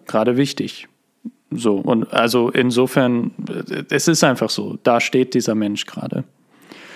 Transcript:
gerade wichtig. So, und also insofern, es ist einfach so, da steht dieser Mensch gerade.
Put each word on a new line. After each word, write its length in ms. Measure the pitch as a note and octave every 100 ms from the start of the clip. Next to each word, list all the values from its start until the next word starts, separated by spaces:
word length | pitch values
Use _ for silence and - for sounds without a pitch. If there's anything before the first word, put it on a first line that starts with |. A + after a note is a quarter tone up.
| -
gerade 300 | A2 A#2 B2
wichtig. 500 | C#3 - - - - _ _ _ - _ _
So, 240 | C3 A2 G2
und 360 | - A2+ -
also 360 | - A#2 B2 A#2
insofern, 840 | - B2 A#2 C3 C#3+ B2+ A#2+ - - - - - - -
es 180 | C3+ E3+
ist 160 | D#3
einfach 260 | D3 B2 A2+
so, 280 | - G#2 -
da 160 | B2+ A#2
steht 320 | - B2 B2+
dieser 200 | B2+ A2+
Mensch 320 | G#2+ G#2 G#2 -
gerade. 380 | - - - - _ _ _ - - -